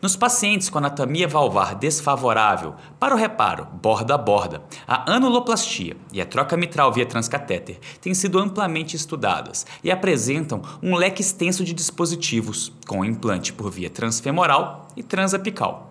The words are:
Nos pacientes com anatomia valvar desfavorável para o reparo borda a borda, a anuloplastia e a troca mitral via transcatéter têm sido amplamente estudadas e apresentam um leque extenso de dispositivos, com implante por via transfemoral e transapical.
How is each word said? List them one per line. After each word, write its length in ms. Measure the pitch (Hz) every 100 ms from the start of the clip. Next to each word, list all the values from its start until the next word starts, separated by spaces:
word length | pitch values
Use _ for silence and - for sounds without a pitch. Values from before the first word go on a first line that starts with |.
Nos 140 | 185 190
pacientes 520 | 240 240 208 208 -
com 100 | 151
anatomia 500 | 143 143 131 156 175
valvar 480 | 151 135 95 95 98
desfavorável 960 | 135 151 - 139 127 110 107 92 80 76 - -
para 160 | -
o 20 | 254
reparo 520 | 220 - 104 85 - -
borda 360 | 107 107 117 139
a 20 |
borda, 460 | 107 101 92 78 - - -
a 280 | 127 -
anuloplastia 840 | 220 262 247 240 226 - - 87 - -
e 80 | 101
a 60 | 87
troca 300 | - 143 170
mitral 360 | 170 151 139
via 140 | 120 120
transcatéter 720 | 120 113 143 - 90 - 85 - -
têm 120 | 180
sido 260 | 185 196 175
amplamente 560 | 202 190 196 160 160 170
estudadas 680 | - 156 104 82 67 - - -
e 80 | 165
apresentam 680 | - 190 151 113 143 151 107 - -
um 140 | 180 180
leque 260 | 180 190
extenso 420 | 196 - 175 185
de 80 | 180
dispositivos, 1000 | 170 - - 170 170 - 117 107 104 - - -
com 180 | 101
implante 480 | 98 113 113 92 -
por 180 | - 101
via 180 | 87 87
transfemoral 1000 | - 117 117 139 156 175 143 - - - -
e 60 |
transapical. 840 | 117 185 190 190 190 220 98 - -